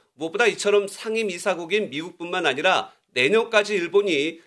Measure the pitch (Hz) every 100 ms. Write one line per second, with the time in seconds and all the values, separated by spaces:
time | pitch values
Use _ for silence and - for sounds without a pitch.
0 | _ - 160 208 233 170 208 202 196 -
1 | 220 226 214 175 208 170 165 208 196 139
2 | 175 - 170 185 160 131 180 156 - -
3 | _ 123 131 220 233 220 202 202 170 196
4 | 208 147 156 165